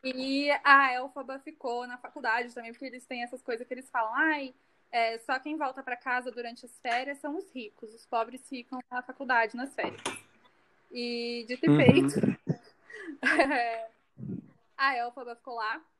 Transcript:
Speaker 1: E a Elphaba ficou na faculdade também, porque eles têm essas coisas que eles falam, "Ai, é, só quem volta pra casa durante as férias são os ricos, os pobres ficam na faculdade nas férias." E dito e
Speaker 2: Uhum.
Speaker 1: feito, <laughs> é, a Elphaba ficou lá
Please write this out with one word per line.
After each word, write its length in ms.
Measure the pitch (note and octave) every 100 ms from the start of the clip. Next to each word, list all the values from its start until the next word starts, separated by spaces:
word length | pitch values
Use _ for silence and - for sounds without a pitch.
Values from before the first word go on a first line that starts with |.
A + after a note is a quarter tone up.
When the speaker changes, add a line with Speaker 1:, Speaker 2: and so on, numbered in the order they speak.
Speaker 1:
E 460 | C4 B3+ C4 C4+ C#4+ C#4+
a 320 | C#4+ C#4 C4+
Elphaba 440 | B3 C4+ C#4 B3+ C4+
ficou 480 | D4+ D#4+ B3+ A#3+ B3
na 100 | B3
faculdade 580 | A#3+ D4 A#3 A#3 A#3+
também, 180 | A#3+ A3+
porque 120 | A#3 C4+
eles 200 | B3 -
têm 160 | B3
essas 200 | A#3+ B3+
coisas 240 | - A#3 A#3+
que 60 |
eles 160 | B3 C4
falam, 220 | B3 A3
"Ai, 400 | B3 D#4+ D4+ C4 - _ _ _
é, 260 | A#3+ A3+ A3+
só 200 | - C4
quem 180 | D4+ D4+
volta 260 | C#4 C4
pra 140 | C4 A#3+
casa 340 | C4 B3+ B3+
durante 360 | A#3+ A#3+ A#3+ B3
as 120 | -
férias 380 | B3 A#3 C4+ C#4
são 180 | D4 D#4
os 140 | G4
ricos, 400 | C4 G#3+ _ A3
os 120 | A3+ _
pobres 400 | A#3 A3+ B3+ -
ficam 300 | B3+ A#3+ B3+ -
na 120 | B3
faculdade 540 | B3 C4 C4 B3 A3+ A#3+
nas 180 | C4+
férias." 260 | - - - - - - _ _ _ _ _ _
E 520 | B3 A#3+ A#3+ A#3 A#3+ A3+
dito 160 | B3 E4
e 20 |
Speaker 2:
Uhum. 60 | D4
Speaker 1:
feito, 600 | B3 - - - - - - - - _ _ A4 F4+ C#4
<laughs> 280 | C4+ D#4 C4+
é, 380 | C#4 A#3 A3+ - _ _ - - - - _ _ -
a 200 | C4+ B3
Elphaba 400 | A#3+ A#3+ A#3+ A#3
ficou 180 | - A#3
lá 240 | A3 D4 D#4+ _